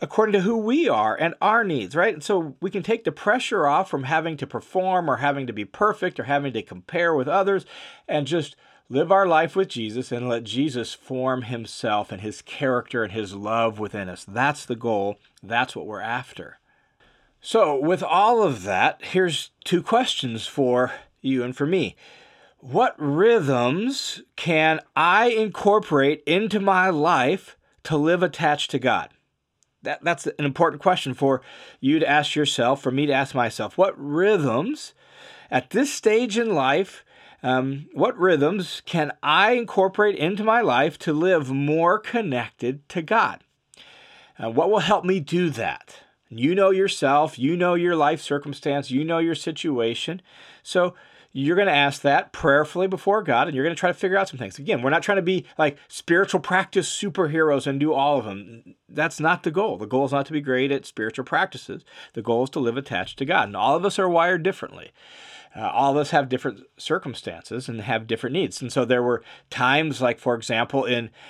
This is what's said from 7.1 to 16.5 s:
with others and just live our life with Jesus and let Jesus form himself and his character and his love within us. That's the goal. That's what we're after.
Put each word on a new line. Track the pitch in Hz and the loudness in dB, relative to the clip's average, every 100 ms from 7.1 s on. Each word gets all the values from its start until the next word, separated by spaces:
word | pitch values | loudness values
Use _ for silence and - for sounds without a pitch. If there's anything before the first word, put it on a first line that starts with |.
with | 156 131 | 0 2
others | 180 196 196 - - - - - | 0 2 0 -4 -16 -20 -18 -6
and | 151 135 | -4 -2
just | 170 143 - _ _ - | -2 -4 -10 _ _ -4
live | 127 170 | -2 2
our | 190 190 | 4 4
life | 156 165 | 4 2
with | 190 185 | 0 -2
Jesus | 123 110 113 131 | -4 -6 -6 -6
and | 120 123 | -6 -4
let | 117 | -4
Jesus | 113 113 151 123 110 | -4 -4 -2 -4 -8
form | - - 127 127 131 | -12 -10 -4 -2 -2
himself | 117 120 113 - 120 104 101 | -4 -8 -10 -8 -2 -2 -4
and | 98 | -8
his | 107 - | -10 -12
character | - - 139 123 - 120 | -14 -6 -2 -2 -2 -4
and | 107 | -4
his | 113 101 | -4 -8
love | 101 104 113 113 107 | -8 -4 0 0 -2
within | 104 104 92 | -8 -8 -10
us. | 90 | -12
That's | - 101 135 143 | -8 -2 0 -2
the | - 117 | -8 -6
goal. | 117 107 98 101 _ _ | -2 -2 -2 -6 _ _
That's | 95 117 127 - | -6 -2 -2 -6
what | 80 | -12
we're | 104 | -10
after. | 110 123 127 - 82 | -8 -8 -10 -16 -18